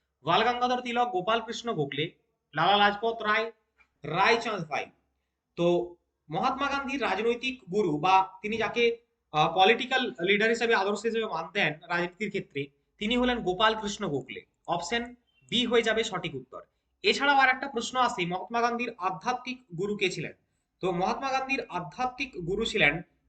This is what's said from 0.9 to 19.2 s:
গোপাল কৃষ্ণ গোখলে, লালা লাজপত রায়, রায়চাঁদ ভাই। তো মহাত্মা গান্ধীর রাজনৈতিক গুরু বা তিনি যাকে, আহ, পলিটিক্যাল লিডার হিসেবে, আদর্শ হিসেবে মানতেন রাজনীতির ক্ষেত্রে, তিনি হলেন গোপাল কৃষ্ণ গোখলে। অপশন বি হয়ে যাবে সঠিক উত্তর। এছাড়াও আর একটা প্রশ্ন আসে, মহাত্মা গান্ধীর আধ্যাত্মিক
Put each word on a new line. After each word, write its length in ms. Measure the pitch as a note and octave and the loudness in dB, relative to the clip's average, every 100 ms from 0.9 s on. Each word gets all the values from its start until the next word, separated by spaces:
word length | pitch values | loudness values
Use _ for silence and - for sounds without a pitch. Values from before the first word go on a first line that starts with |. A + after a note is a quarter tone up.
| A#3+ B3 | -2 0
গোপাল 320 | F3+ E3 A3 | -2 0 -2
কৃষ্ণ 320 | A3+ A3 A#3 | -2 -8 -6
গোখলে, 380 | G3 C#3+ C#3 E3 - _ _ _ | -4 2 2 2 -4 _ _ _
লালা 220 | D3 E3+ G3+ | 2 6 8
লাজপত 460 | G3+ G3+ A3+ A#3 | 6 6 0 0
রায়, 300 | G#3 G#3+ A3+ - _ _ _ _ | 0 0 0 -8 _ _ _ _
রায়চাঁদ 640 | C#3+ E3 G#3 A#3 A#3 G3+ D#3 | -4 2 4 4 0 -4 -4
ভাই। 180 | C3 G2+ _ _ _ _ _ _ - | -6 -6 _ _ _ _ _ _ 0
তো 400 | E3+ F3 - - _ _ - | 2 2 0 -10 _ _ -8
মহাত্মা 380 | D#3+ B3+ C4 C#4 | -2 -2 0 -2
গান্ধীর 340 | C#4 C4 C#4 | -2 -4 -4
রাজনৈতিক 600 | G#3 G3 A3+ A#3 C4 C4 - | -2 0 0 -2 -4 -8 -4
গুরু 280 | G3 F#3+ D3 | -2 0 2
বা 400 | E3+ F#3+ F#3+ - | 4 4 4 -4
তিনি 140 | G#3+ A3 | -6 -4
যাকে, 400 | G#3 A3 A#3 A#3 _ _ _ | -2 2 2 0 _ _ _
আহ, 220 | D3+ E3 | 0 2
পলিটিক্যাল 580 | F3+ F#3+ A#3+ B3+ C4 A#3+ - | 6 6 6 2 0 0 -2
লিডার 280 | F3 G3+ A3 | 2 2 2
হিসেবে, 260 | A3+ A#3 | 2 2
আদর্শ 280 | A3 G3 G#3 | 2 2 -2
হিসেবে 220 | A#3 A3 A3 | -2 -2 -4
মানতেন 460 | E3 E3 G3+ E3 D#3 - | -6 -6 -2 -2 -2 -4
রাজনীতির 400 | F3 F3 - G#3 | -4 -4 -4 -6
ক্ষেত্রে, 380 | F#3+ - C#3 C#3+ _ _ - | -6 -8 -8 -8 _ _ -8
তিনি 180 | G#3+ B3 | -2 0
হলেন 220 | B3 A#3+ | 0 0
গোপাল 320 | F3 F3+ A3 A3 | -2 2 2 2
কৃষ্ণ 280 | G#3 G3+ G3 | -4 -6 -6
গোখলে। 320 | C#3 A#2+ G2 - _ - | -6 -8 -14 -18 _ -6
অপশন 480 | F3 - A#3 A#3+ - _ _ - | -6 -4 -6 -6 -14 _ _ -6
বি 160 | A3 A#3+ | -2 0
হয়ে 160 | A#3 | 2
যাবে 220 | A3+ A3 | 2 0
সঠিক 300 | A3+ F#3 E3+ | -2 -6 -8
উত্তর। 260 | C#3 - F2 - _ _ _ | -10 -14 -18 -20 _ _ _
এছাড়াও 360 | F#3+ A#3 C#4 C#4 | -2 0 2 4
আর 100 | C4 | 4
একটা 200 | B3+ C#4 | 2 -4
প্রশ্ন 300 | A3+ A3+ B3+ | -6 -4 0
আসে, 280 | A#3+ - E3+ | 0 0 -4
মহাত্মা 340 | F#3 G3+ A#3 | -4 -4 -2
গান্ধীর 340 | A#3+ A#3 B3 - | -2 -2 -8 -6
আধ্যাত্মিক 640 | B3 - | -6 -6